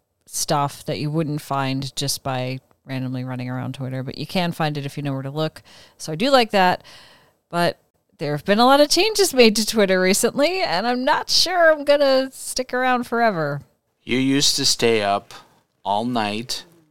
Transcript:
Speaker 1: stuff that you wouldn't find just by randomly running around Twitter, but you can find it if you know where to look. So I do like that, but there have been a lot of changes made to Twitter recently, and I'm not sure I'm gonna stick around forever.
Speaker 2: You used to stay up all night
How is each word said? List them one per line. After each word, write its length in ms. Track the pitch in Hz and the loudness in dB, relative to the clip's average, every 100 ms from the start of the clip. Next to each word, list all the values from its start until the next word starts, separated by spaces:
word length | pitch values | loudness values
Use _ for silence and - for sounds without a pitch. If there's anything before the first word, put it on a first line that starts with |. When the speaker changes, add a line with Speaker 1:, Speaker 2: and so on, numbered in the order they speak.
| _ _ _ | _ _ _
Speaker 1:
stuff 580 | - - 151 143 - | -8 -2 0 0 -4
that 160 | - 104 | -8 -6
you 100 | 147 | -2
wouldn't 300 | 156 160 147 | -2 -2 -6
find 540 | - 139 135 135 139 - | -4 -4 -2 -4 -6 -6
just 260 | 139 - | -6 -4
by 380 | 139 127 127 131 - _ | -6 -6 -6 -8 -14 _
randomly 400 | - 131 127 127 | -10 -8 -6 -6
running 260 | 127 127 123 | -8 -8 -8
around 240 | 127 123 | -8 -8
Twitter, 300 | 131 127 131 | -8 -8 -8
but 140 | 131 - | -8 -10
you 80 | 151 | -6
can 260 | 190 175 | -4 -4
find 260 | - 156 147 | -2 -4 -4
it 80 | 139 | -8
if 100 | - | -8
you 60 | |
know 100 | 143 | -6
where 100 | 135 | -6
to 80 | 139 | -8
look. 320 | 151 156 - - - - _ | -6 -6 -6 -20 -20 -20 _
So 140 | - | -10
I 20 | 160 | -4
do 140 | 254 | 2
like 220 | 269 220 | 4 4
that, 320 | 202 180 - - - - _ _ _ _ | 2 2 0 -6 -20 -20 _ _ _ _
but 280 | 170 170 - _ _ _ _ | -2 -2 -2 _ _ _ _
there 140 | 147 147 | -6 -4
have 80 | |
been 160 | - 208 | 0 4
a 60 | 247 | 6
lot 140 | 277 | 6
of 80 | 294 | 6
changes 460 | 330 440 403 370 | 4 2 2 2
made 220 | 262 226 220 | 6 6 4
to 100 | 214 | -2
Twitter 340 | 220 196 185 | 0 2 4
recently, 600 | 185 196 226 254 302 381 | 2 2 0 2 0 0
and 260 | 359 175 233 | -2 -2 -2
I'm 180 | 247 | -2
not 240 | 262 330 415 | 0 -2 0
sure 440 | - 320 370 320 | 0 2 4 4
I'm 120 | 311 | 4
gonna 460 | 285 294 277 262 262 | 2 4 4 2 0
stick 400 | - - - 254 | -8 -8 -8 -4
around 320 | 254 254 247 240 | -2 0 0 -2
forever. 540 | 233 233 175 147 143 - _ _ _ | 0 0 0 -2 -4 -10 _ _ _
Speaker 2:
You 140 | - 123 | -4 0
used 360 | 135 139 143 - | 2 2 2 2
to 80 | |
stay 380 | 131 - 117 110 | -2 2 2 4
up 320 | 101 101 - - - _ _ _ | 2 0 -2 -20 -20 _ _ _
all 200 | 95 104 | -4 -4
night 600 | 120 120 104 107 123 - - _ _ | -2 -2 -2 -4 -8 -10 -12 _ _